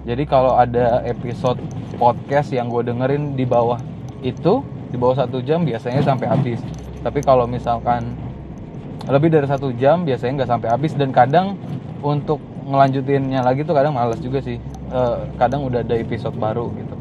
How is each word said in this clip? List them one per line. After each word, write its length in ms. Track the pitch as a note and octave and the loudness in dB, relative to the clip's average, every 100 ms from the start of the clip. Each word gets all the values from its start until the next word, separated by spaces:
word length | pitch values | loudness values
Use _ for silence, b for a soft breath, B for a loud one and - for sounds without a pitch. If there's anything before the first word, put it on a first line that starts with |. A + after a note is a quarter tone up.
jadi 240 | A#2 A#2+ D3 | -4 -2 2
kalau 240 | C#3 B2+ | 4 6
ada 480 | A#2+ A#2+ A#2+ A#2+ A#2+ A#2+ | 6 4 4 4 2 0
episode 480 | B2 B2 A#2+ B2+ B2 - - - - | -4 -6 -2 -2 -2 -6 -8 -10 2
podcast 560 | A#2+ A#2 - C#3+ D3 | 2 2 2 2 2
yang 160 | C3 A#2+ | -2 0
gue 160 | A#2+ | 0
dengerin 520 | A#2+ A#2+ C3 D3 D3 C3+ | 0 0 0 0 -2 -2
di 120 | B2+ | 2
bawah 320 | A#2+ A#2 A#2+ - - - - | 4 4 0 -4 -10 -12 -6
itu, 400 | B2+ C3 D3+ B3+ - - - | -6 0 2 2 0 -12 -8
di 40 | B2 | 2
bawah 240 | B2 C3 | 2 2
satu 160 | A#2+ B2+ | 0 -2
jam 240 | B2 E3 | 0 2
biasanya 400 | D#3+ A2+ A#2+ B2+ | 2 -2 -2 0
sampai 240 | D3 B2+ A#2 | 2 2 2
habis. 320 | A2+ B2 A#2 - - - - | 0 0 -2 -6 -10 -12 -6
Tapi 240 | B2 C#3+ | -4 -2
kalau 240 | C#3 B2+ A#2+ | 4 4 4
misalkan 680 | B2 B2+ A#2 A#2+ A#2+ A#2+ B2 - - - - - - - - - | -2 -2 -2 0 -2 -2 -8 -10 -12 -14 -14 -14 -14 -12 -10 2
lebih 240 | C3+ D#3+ | 4 6
dari 160 | D#3 C#3 | 4 2
satu 240 | C#3 C3+ A#2+ | 0 -2 2
jam 280 | C3+ E3 | 4 4
biasanya 400 | E3 A#2+ A#2+ C#3 | 2 0 0 0
nggak 60 | A#2+ | 0
sampai 180 | A#2+ A2+ | 0 2
habis, 240 | A#2+ D#3 | 0 0
dan 160 | C#3+ C3+ | 0 2
kadang 480 | B2+ B2 D#3 F#3+ F#3+ - - - - | 6 6 4 2 -6 -8 -10 -10 -6
untuk 320 | D3 D3 - D3 - - - | -2 -2 -2 -4 -4 -12 -2
ngelanjutinnya 720 | C#3 C#3 C3+ C3+ C#3 C3+ C3 | 2 2 0 0 0 0 0
lagi 240 | B2 C3 | 0 0
tuh 80 | D#3 | 0
kadang 240 | D3+ C#3+ C3 | 2 2 0
males 240 | A#2+ A2+ | -2 -2
juga 240 | B2+ C3+ | -4 -4
sih. 160 | B2+ A#2+ - - - | -4 -8 -10 -12 -6
Eh, 280 | B2+ B2 A2+ G#2+ - | -2 0 -2 -6 0
kadang 240 | B2 C#3 | 0 0
udah 160 | C3 B2 A2+ | -2 -2 0
ada 100 | A#2 | -2
episode 400 | A2+ A2+ A2+ - | -2 -4 -4 -4
baru 320 | G#2+ A2+ A2+ G2 | -2 -2 -4 -8
gitu. 180 | - - | -10 -10